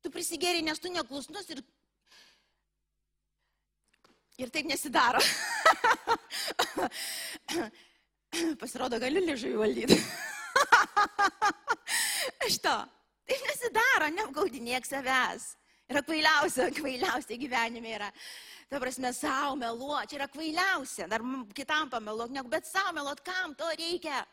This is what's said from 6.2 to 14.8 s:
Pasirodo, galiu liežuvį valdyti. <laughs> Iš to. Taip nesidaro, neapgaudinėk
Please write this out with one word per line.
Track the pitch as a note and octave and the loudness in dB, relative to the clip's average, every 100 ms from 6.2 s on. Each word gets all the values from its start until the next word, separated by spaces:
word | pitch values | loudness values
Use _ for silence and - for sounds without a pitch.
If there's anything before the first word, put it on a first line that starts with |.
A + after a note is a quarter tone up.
| - - - - - - F#4 - - - - - - E4 A3 - - _ _ _ _ E4 E4+ D4+ | -2 -8 -6 -2 -2 0 -4 -4 -8 -8 -10 -12 -6 -4 -4 -8 -20 _ _ _ _ -2 -2 -2
Pasirodo, | C4 - B3+ A#3 | -8 -4 -2 -2
galiu | B3+ D#4+ | 0 2
liežuvį | F4 C4+ A3+ A#3 | 2 0 -2 2
valdyti. | G#3+ A3 B3 - | 2 2 6 6
<laughs> | - - - - - B4+ - A#4 G#4 - G#4 - G4 - G#4 - - A#4 - A#5 A5+ E5+ D5 - B4 | 4 -8 -8 -8 0 4 8 8 6 4 2 4 2 4 0 0 -4 -4 -2 0 0 0 -4 -2 -2
Iš | - | 2
to. | E4 A#3+ - _ _ _ - | 2 0 -2 _ _ _ -4
Taip | C5+ C5+ | -2 -2
nesidaro, | C#5 A#4+ A4 B4 A#4 D4+ E4+ | -2 0 4 4 4 2 0
neapgaudinėk | G#4+ C#4 F#4 A#3+ A#3 B3+ | -4 0 0 -2 -4 -4